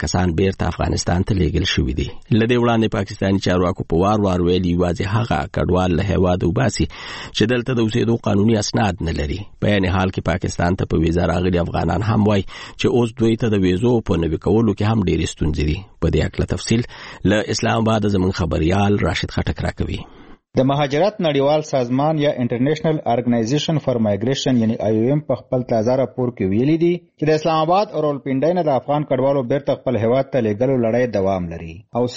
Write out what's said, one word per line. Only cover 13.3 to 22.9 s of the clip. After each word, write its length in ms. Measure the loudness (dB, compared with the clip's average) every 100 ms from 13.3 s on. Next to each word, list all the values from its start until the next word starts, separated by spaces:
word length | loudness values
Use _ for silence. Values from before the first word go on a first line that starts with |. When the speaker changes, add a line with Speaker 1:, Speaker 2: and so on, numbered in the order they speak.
| 2
Speaker 1:
ته 120 | 0 2
د 80 | 2
ویزو 280 | 2 2 2 0
په 100 | 0
نوي 160 | 0 -2 0
کولو 280 | 2 2
کې 100 | 2 0
هم 80 | 2 2
ډېرې 180 | 0 -2
ستونزې 300 | -2 -2 0 0
دي. 80 | -2 -6 -4
په 60 | 0
دې 60 | 2 0
هکله 200 | -2 -4 -4
تفصیل 320 | 0 0 -2 -10 -18 -4 0
له 260 | 2 0 -2
اسلام 260 | -2 0
آباد 260 | 2 2 2 0
زموږ 160 | 0 0
خبریال 580 | -2 0 2 2 2 2 0
راشد 320 | -2 -4 -4
خټک 260 | -4 -4 -4
راکوي. 340 | -4 -6 -6 -10 -20 -20 -20 _ 0
Speaker 2:
د 80 | 2
مهاجرت 500 | 2 0 0 0 0 0
نړیوال 360 | 2 2 2 0
سازمان 500 | -2 0 0 0 0
یا 100 | 0
انټرنیشنل 680 | 0 -2 0 0 0 0